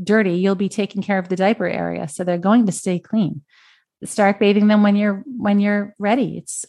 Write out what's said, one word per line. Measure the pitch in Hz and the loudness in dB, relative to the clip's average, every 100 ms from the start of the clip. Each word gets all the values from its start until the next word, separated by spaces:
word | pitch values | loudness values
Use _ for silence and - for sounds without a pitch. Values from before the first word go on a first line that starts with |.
dirty. | 180 220 196 175 | 0 2 2 0
You'll | 196 | 0
be | 190 196 | 0 -2
taking | - 196 196 | -4 -6 -4
care | 190 196 | -4 -2
of | 180 | -2
the | 180 | 0
diaper | 190 233 175 | 0 0 -2
area. | - 170 170 143 | -4 -4 -4 -8
So | - | -6
they're | 180 175 | -4 0
going | 185 233 214 | 2 4 2
to | |
stay | - 196 175 | 0 -4 -4
clean. | - 220 160 156 - _ _ _ _ _ | -2 -2 -2 -4 -14 _ _ _ _ _
Start | - - 202 196 | -8 0 2 4
bathing | 208 208 208 | 2 4 4
them | 214 | 4
when | 208 202 | 4 2
you're, | 208 196 302 | 0 -2 -8
when | 247 208 202 | -6 0 2
you're | 202 208 202 - | 2 0 -4 -4
ready. | 202 254 196 - | -2 0 -2 -6
It's | - - | -12 -12